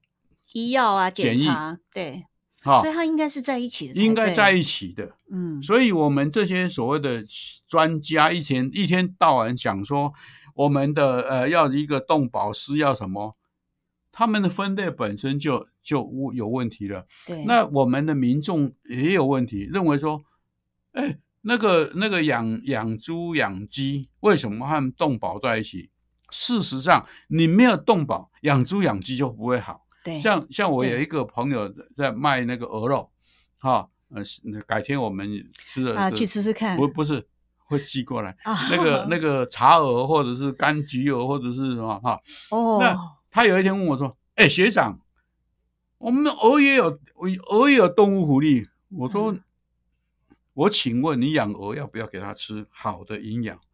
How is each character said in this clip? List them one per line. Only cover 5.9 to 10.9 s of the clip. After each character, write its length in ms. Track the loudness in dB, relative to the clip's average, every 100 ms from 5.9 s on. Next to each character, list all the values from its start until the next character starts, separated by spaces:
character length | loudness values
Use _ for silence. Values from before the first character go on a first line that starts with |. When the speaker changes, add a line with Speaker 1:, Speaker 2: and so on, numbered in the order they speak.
Speaker 2:
我 180 | 2 2
们 220 | 2 0
这 160 | 0 0
些 200 | -2 -2
所 200 | -4 -2
谓 120 | -2
的 240 | -2 -6 -8 -16 -18 -20 _
专 340 | 2 2 0
家， 300 | -2 2 2
一 100 | 2
天， 280 | -2 -2 -2
一 140 | -2 0
天 260 | 2 0 2
到 160 | 4 4
晚 200 | 0 -2
讲 300 | -4 -4 -4
说 260 | -2 -2 -6 -20 -20 -14 0
我 120 | 2
们 240 | 4 2